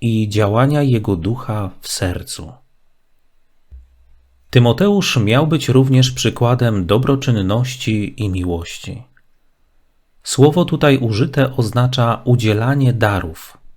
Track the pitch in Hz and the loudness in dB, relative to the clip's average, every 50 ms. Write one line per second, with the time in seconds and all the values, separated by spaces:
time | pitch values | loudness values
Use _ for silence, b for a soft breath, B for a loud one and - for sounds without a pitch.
0 | - 117 110 110 110 104 104 104 107 101 104 113 131 139 147 147 143 135 123 113 | -4 -2 0 0 -2 0 0 0 0 2 2 2 2 2 2 2 2 2 2 0
1 | 98 - 98 87 80 95 120 123 - - 110 107 101 92 - - - - - - | 0 0 -2 -2 -2 -4 -4 -4 -6 -6 -6 -6 -6 -8 -10 -12 -12 -10 -6 -4
2 | 104 92 87 85 87 - - - 82 78 - - _ _ _ _ _ _ _ _ | -4 -4 -4 -6 -8 -12 -12 -14 -14 -16 -18 -20 _ _ _ _ _ _ _ _
3 | _ _ _ _ _ _ _ _ _ _ _ _ _ _ - - - _ _ _ | _ _ _ _ _ _ _ _ _ _ _ _ _ _ -20 -20 -20 _ _ _
4 | _ _ - _ _ _ _ _ _ _ - 123 120 120 117 - 185 208 208 202 | _ _ -20 _ _ _ _ _ _ _ 2 4 4 4 2 2 2 2 2 2
5 | 180 - - 135 104 101 110 135 156 156 165 156 - - 120 127 135 131 131 127 | 0 0 0 0 0 2 2 2 2 0 0 -2 0 2 2 4 4 4 4 4
6 | 127 127 - - - 117 - - 120 120 123 117 123 117 110 101 90 85 101 113 | 4 2 0 -2 -2 -4 -2 0 0 0 2 2 2 0 0 -2 0 0 0 0
7 | 127 - 139 131 131 - 117 107 95 92 104 117 127 127 - - - - 110 104 | 2 0 0 0 0 0 0 0 0 0 0 -2 -2 -4 -6 -6 -4 -4 -2 -2
8 | 104 - - - 107 101 92 92 90 90 87 82 82 - - - - 98 92 110 | -4 -6 -6 -6 -6 -4 -4 -4 -4 -4 -4 -4 -6 -10 -14 -14 -14 -14 -14 -14
9 | 120 - _ _ _ _ _ _ _ _ _ _ _ _ _ _ _ _ _ _ | -16 -20 _ _ _ _ _ _ _ _ _ _ _ _ _ _ _ _ _ _
10 | _ _ _ _ _ - - - 131 151 151 180 175 170 - 147 - 147 139 131 | _ _ _ _ _ -6 2 4 4 6 6 4 0 0 0 2 2 2 4 2
11 | 127 113 110 101 127 - - 143 135 123 - - 120 104 - 123 123 127 131 131 | 2 0 0 -2 -2 -2 0 0 -2 0 0 -2 -4 -2 0 0 0 0 2 2
12 | 120 117 113 107 - 127 120 117 110 110 107 104 110 127 139 139 135 127 120 113 | 0 0 0 0 0 0 2 2 2 2 0 0 0 0 0 2 2 2 2 2
13 | 110 107 101 92 - 82 82 - - - - - - - - | 0 0 0 0 -2 -4 -8 -14 -18 -20 -20 -20 -20 -20 -20